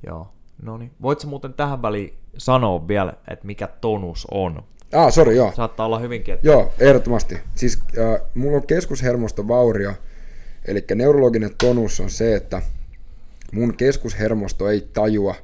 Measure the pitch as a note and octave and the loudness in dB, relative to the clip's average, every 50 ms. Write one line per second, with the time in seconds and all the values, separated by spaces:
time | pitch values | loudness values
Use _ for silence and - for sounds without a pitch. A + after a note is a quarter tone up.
0 | - F2+ E2+ E2 F2+ - - - - - - - - A2 A2 A2+ A#2 B2 - _ | -14 -14 -14 -14 -16 -18 -20 -20 -20 -20 -20 -20 -16 -16 -14 -14 -16 -18 -18 _
1 | - C3 D3 C#3+ - D3+ C#3 C3+ B2+ C3+ C3 - D3 C#3+ C#3 C3 A#2+ A2 G#2 G#2 | -4 -4 -4 -4 -6 -12 -12 -12 -12 -14 -8 -6 -6 -4 -4 -4 -4 -4 -4 -6
2 | G2+ - - - - - - - - - B2+ B2+ B2 G#2+ F#2 E2+ D#2 E2 G#2 G#2 | -8 -8 -12 -16 -18 -18 -18 -10 -2 0 2 2 2 0 -2 -2 -2 -2 -2 -2
3 | F#2+ F2+ - - _ - - - - G2 G#2 G#2 G#2 G2 - - - A2+ G#2+ G#2 | -2 -4 -6 -12 _ -16 -16 -14 -14 -14 -12 -10 -10 -12 -12 -6 -4 -4 -4 -4
4 | F#2+ F2 E2 - - - - G2 F#2+ F2+ D#2+ - - - - - - - - D3 | -6 -8 -10 -10 -12 -8 -6 -4 -4 -4 -6 -10 -14 -18 -20 -20 -18 -2 2 4
5 | E3 C3+ A2+ D#3+ D#3 B2 A2 B2+ B2 G#2 - - A#2 A2+ - - A2 A2 A2+ A2+ | 4 6 8 8 6 8 6 4 4 2 0 -2 -4 -4 -4 -4 -4 -2 -2 -4
6 | A#2 A#2+ A#2+ A2+ G2 - G2 - - D#3 D3+ C3 - - - - A#2+ C#3 C#3 B2 | -4 -8 -6 -6 -2 0 2 4 6 8 8 8 6 4 2 6 6 8 8 6
7 | - B2 A#2+ G#2+ - - F2 F2 - - - - B2 A#2+ - - - - - A#2 | 4 2 2 2 2 0 -2 -4 -6 -4 -2 0 2 4 4 4 4 2 2 2
8 | A2+ A2+ A2+ - - - - B2 B2+ C#3+ D3 C#3+ - - D3+ F3 F3 - - A#2+ | 2 2 2 2 0 -2 -2 0 0 2 0 0 2 0 0 0 0 -2 -4 -2
9 | B2+ B2+ B2 B2 A#2 G#2+ - - G2+ G#2+ A#2 B2 B2 A#2 G#2 G#2 G2 G2 G2+ - | 0 0 0 0 -2 -4 -4 -6 -2 0 2 4 4 4 2 0 -2 -4 -6 -8
10 | - - - - - - - - - - - - - - G2 G2+ - - - G#2+ | -10 -12 -12 -12 -14 -12 -12 -12 -12 -12 -12 -10 -6 -4 -4 -4 -2 -2 -2 2
11 | A#2+ C#3+ D3 C#3+ C3 B2 A#2 A2+ A2 G#2 - - - B2 B2 A#2+ A2+ G2+ - - | 4 4 4 6 4 4 2 2 -2 -4 -2 0 2 2 4 2 2 0 0 0
12 | G2+ G2+ - - A2 A2+ A2 G2+ - - - F#2+ - - - - - - - - | 0 -2 0 0 0 0 0 0 -2 -4 -6 -4 -4 -4 -6 -6 -10 -12 -14 -18
13 | - - - - - - - - - - - G#2 A#2+ A#2+ - - B2 C3 C#3 - | -18 -18 -18 -18 -18 -18 -18 -18 -16 -10 -4 -2 -2 -2 -2 0 0 0 0 0
14 | - A#2 G2+ G2+ G#2+ A2 A2+ G#2+ G2+ F#2+ - - F#2+ G2+ G#2 G#2 - - - - | -4 -6 -4 -2 -2 -2 -2 -2 -4 -4 -4 -4 -2 0 -2 -2 -2 -6 -4 -2
15 | G#2+ G#2+ G#2+ G#2+ G2 G2 F#2 - | 0 0 0 0 -2 -2 -4 -6